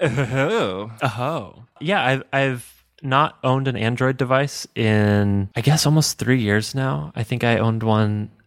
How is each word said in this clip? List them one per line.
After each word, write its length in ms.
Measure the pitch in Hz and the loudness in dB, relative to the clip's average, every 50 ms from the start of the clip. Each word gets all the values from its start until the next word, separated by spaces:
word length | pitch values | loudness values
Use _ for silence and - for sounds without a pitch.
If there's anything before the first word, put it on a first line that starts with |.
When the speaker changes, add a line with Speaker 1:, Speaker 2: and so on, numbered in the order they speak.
Speaker 1:
Oh. 880 | 180 147 117 135 135 110 127 135 135 165 220 226 156 101 92 95 104 113 113 - | -4 -2 0 -2 -2 -2 0 0 0 0 0 0 -2 -2 -4 -6 -8 -10 -8 -6
Speaker 2:
Oh. 600 | 143 131 107 113 123 139 165 147 101 - - - 117 - _ - | -4 -4 -4 -4 -6 -4 -6 -6 -8 -10 -16 -20 -20 -20 _ -8
Yeah, 240 | 147 160 202 196 123 | -4 -2 -2 0 0
I've, 200 | 127 135 135 - - | 0 0 -2 -4 -4
I've 520 | - 135 135 135 127 120 - - - _ _ _ _ _ | -2 0 0 0 -2 -6 -8 -14 -20 _ _ _ _ _
not 360 | 156 135 135 139 151 156 - _ - | -4 0 2 2 2 2 -2 _ 0
owned 240 | 135 127 135 135 131 | 0 0 2 0 -2
an 80 | 123 | -2
Android 400 | - 110 113 123 117 131 131 131 | 0 0 -2 0 0 0 0 0
device 500 | 131 135 123 131 131 143 143 - - - - _ | 0 0 0 2 2 0 0 -4 -10 -14 -10 _
in, 760 | - 117 110 107 107 104 104 104 104 104 101 101 101 98 95 - | -2 2 2 4 4 4 4 4 4 4 2 2 0 -2 -2 -6
I 60 | - | 0
guess, 260 | - 139 151 156 - | 2 2 2 4 2
almost 320 | 143 151 156 147 - - - | 2 2 2 2 0 -4 -4
three 220 | 110 117 127 131 | -2 0 0 2
years 340 | 110 104 104 107 107 - - | 2 2 2 0 0 -2 -4
now. 380 | 135 131 131 139 147 147 165 - | -4 -2 -2 -4 -4 -8 -8 -8
I 80 | 120 | -8
think 220 | 117 - 127 113 - | -6 -4 -4 -2 0
I 140 | 120 117 - | 0 2 2
owned 260 | 110 113 113 110 113 | 2 0 0 0 0
one 480 | 110 107 107 107 104 107 107 107 104 - _ _ | 2 2 2 2 2 0 -2 -4 -8 -12 _ _